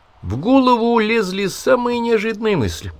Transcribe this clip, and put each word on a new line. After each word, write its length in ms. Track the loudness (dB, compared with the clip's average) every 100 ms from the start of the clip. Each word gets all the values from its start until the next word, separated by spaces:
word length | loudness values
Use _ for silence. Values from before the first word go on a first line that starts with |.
| _ _
В 140 | -8 -4
голову 600 | 2 4 4 4 2 2
лезли 480 | 2 0 -2 -2 -4
самые 540 | -2 0 0 0 -4
неожиданные 560 | 0 0 -2 -4 -2 0
мысли. 360 | -2 -4 -12